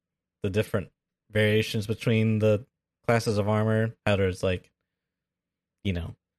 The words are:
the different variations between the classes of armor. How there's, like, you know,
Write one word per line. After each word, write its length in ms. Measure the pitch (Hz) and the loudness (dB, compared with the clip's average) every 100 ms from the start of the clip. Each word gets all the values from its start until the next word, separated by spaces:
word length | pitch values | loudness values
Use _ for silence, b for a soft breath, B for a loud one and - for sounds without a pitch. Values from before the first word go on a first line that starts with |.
| _ _ _ _ | _ _ _ _
the 60 | 101 | -4
different 400 | 101 - 107 80 _ _ _ _ | -2 -2 -4 -8 _ _ _ _
variations 560 | 107 107 107 107 113 101 | 0 2 2 0 -4 -4
between 500 | 107 - 110 110 110 | -4 0 2 2 2
the 260 | 107 104 - _ _ _ - | 2 2 -2 _ _ _ -2
classes 320 | 117 117 104 | 0 0 -2
of 100 | 101 | 0
armor. 460 | 107 110 110 113 - 107 | 0 2 0 -2 -4 -2
How 100 | 98 | 0
there's, 280 | 95 90 | 0 -2
like, 280 | 95 90 - _ _ _ _ _ _ _ _ _ _ _ | -2 -2 -6 _ _ _ _ _ _ _ _ _ _ _
you 100 | 101 | -6
know, 220 | 87 87 - _ | -4 -6 -14 _